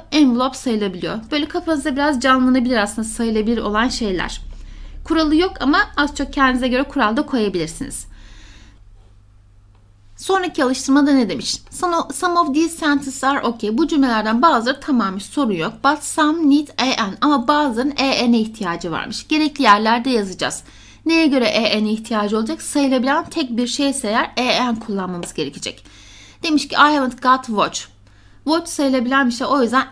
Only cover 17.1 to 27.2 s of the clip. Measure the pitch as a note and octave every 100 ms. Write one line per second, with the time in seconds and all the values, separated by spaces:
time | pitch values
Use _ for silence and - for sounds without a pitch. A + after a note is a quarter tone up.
17.1 | G#3+ D4 C#4+ A#3+ C#4+ D4 A3 C#4+ C#4+ C4+
18.1 | G3+ A#3+ A#3 A3 - F#3 E3+ F3 D#3 -
19.1 | - - D#4 D4+ D4+ A#3 G#3 A3 A#3+ C4
20.1 | A#3 F#3+ F3+ C3+ - - - - - D#4
21.1 | E4 D#4+ C4+ A3+ - A3+ G#3+ G#3+ A3 -
22.1 | G#3+ G#3 A3 A3+ D#4+ - D4 C4+ B3+ C4
23.1 | D4+ E4 E4 B3+ A3+ A#3+ - C#4 C4+ G#3
24.1 | A3+ E4+ - B3 F#3+ B3 A3+ - G3 F#3
25.1 | F3 E3 - C#3 - - - - - -
26.1 | - - - E4 D4 - - D4 D4+ B3+
27.1 | A#3+